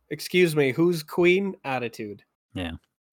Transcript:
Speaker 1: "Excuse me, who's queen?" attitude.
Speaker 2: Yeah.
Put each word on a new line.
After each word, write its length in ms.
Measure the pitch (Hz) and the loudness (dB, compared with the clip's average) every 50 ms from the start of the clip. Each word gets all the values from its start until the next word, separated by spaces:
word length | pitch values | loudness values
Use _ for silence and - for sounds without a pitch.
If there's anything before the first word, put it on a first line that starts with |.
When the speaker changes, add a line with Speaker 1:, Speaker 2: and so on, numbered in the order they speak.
| _ - | _ -12
Speaker 1:
"Excuse 460 | 147 - - - - 180 180 165 151 | -12 -10 -6 0 2 4 4 4 4
me, 160 | 151 139 131 | 2 2 2
who's 300 | - 165 170 180 175 160 - | 2 2 2 2 2 -2 -6
queen?" 500 | - - 185 175 175 180 196 202 190 - - - | -4 0 2 4 4 4 4 2 -2 -6 -8 -8
attitude. 600 | 139 131 123 120 113 - - 110 104 101 101 _ _ _ _ _ _ - | -6 -6 -6 -6 -8 -8 -10 -12 -12 -12 -16 _ _ _ _ _ _ -10
Speaker 2:
Yeah. 180 | 95 87 82 85 - _ _ _ _ _ _ | -8 -8 -8 -10 -12 _ _ _ _ _ _